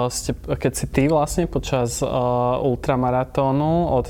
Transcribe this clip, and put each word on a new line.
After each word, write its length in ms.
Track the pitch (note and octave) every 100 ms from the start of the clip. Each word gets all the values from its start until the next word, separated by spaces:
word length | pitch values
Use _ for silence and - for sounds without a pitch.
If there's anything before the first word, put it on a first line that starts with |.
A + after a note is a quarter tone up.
| B2
ste, 240 | - - B2
keď 380 | - C3+ C3+ -
si 80 |
ty 240 | C#3+ - C#3
vlastne 400 | D#3+ D3+ - E3
počas, 560 | C#3 - C3 A#2+ -
e, 40 | C#3 C3+ B2 B2 B2 B2+
ultramaratónu 1300 | C#3 A#2+ - B2+ B2+ B2+ B2+ - C3+ C#3 D3+ E3 E3
od 160 | C3